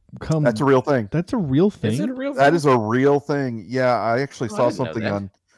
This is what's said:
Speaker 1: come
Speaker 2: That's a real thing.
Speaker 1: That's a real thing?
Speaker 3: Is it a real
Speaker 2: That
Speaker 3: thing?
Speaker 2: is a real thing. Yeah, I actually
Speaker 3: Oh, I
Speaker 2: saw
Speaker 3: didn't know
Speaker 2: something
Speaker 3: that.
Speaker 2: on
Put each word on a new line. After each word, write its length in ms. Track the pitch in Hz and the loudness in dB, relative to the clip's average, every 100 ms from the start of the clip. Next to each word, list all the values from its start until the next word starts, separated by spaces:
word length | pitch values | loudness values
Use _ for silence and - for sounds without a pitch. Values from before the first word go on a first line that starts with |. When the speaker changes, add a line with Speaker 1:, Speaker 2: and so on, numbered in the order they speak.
| _ - | _ -16
Speaker 1:
come 220 | - 160 | -4 0
Speaker 2:
That's 160 | 139 110 | 0 2
a 20 | |
real 160 | 139 131 | 4 4
thing. 280 | 139 135 101 | 4 0 0
Speaker 1:
That's 200 | 156 175 | -4 -4
a 40 | 247 | -4
real 320 | 156 135 202 | 0 2 2
thing? 220 | - 107 | 0 -2
Speaker 3:
Is 80 | 120 | -2
it 80 | 233 | -4
a 60 | |
real 180 | 254 277 | -4 -6
Speaker 2:
That 120 | 185 139 | 2 2
Speaker 3:
thing? 80 | |
Speaker 2:
is 100 | 165 | 4
a 140 | 147 127 | 4 2
real 420 | 107 123 139 143 | 2 2 4 2
thing. 440 | - 143 135 113 87 | 0 -4 -4 -6 -6
Yeah, 320 | 127 127 117 | -2 0 2
I 200 | 107 120 | 0 0
actually 260 | 139 - 117 | -2 -6 -6
Speaker 3:
Oh, 20 | |
I 20 | - | 0
Speaker 2:
saw 120 | 123 | 0
Speaker 3:
didn't 100 | 104 | 0
know 60 | 120 | -6
Speaker 2:
something 160 | 117 | -4
Speaker 3:
that. 80 | 104 | -4
Speaker 2:
on 180 | 101 98 - _ | -6 -8 -16 _